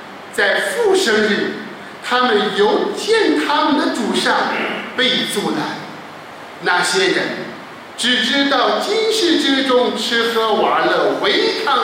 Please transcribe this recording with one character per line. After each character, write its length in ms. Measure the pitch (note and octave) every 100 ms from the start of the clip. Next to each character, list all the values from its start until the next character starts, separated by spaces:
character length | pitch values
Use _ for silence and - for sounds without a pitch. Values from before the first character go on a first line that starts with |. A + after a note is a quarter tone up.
| - - -
在 380 | - G3 - -
复 260 | A#4+ A4 F#4+
生 200 | A#3 G#3
日， 380 | G3+ G3+ - - - - - - -
他 140 | B3
们 340 | B3 G#3 G#3 G3
由 360 | G#3 - - -
见 480 | - A4+ E4 D4 D4+
他 200 | D4 D4+
们 140 | C#4+
的 160 | C4+ B3+
主 200 | G3+ -
上 200 | B3+ A3 - - - - - -
被 300 | B3+ - -
阻 160 | G#3 E3
拦。 300 | D3+ D3 - - - - - - - - - F3+
那 160 | F3+
些 260 | F3 F#3+ F3
人 60 | - - - - - - - - -
只 260 | A#3 B3+
知 260 | A#3+ C#4 C#4
道 300 | C4 A3 -
今 320 | F#4+ A4 A4
世 260 | - E4+ C#4
之 280 | C#4 C4+ C4+
中 320 | B3 A#3 -
吃 340 | - A#3 A#3
喝 220 | A3+ A3
玩 340 | G#3 - D#3 -
乐， 320 | - - -
违 440 | - G4+ A4 - -
抗 120 | C4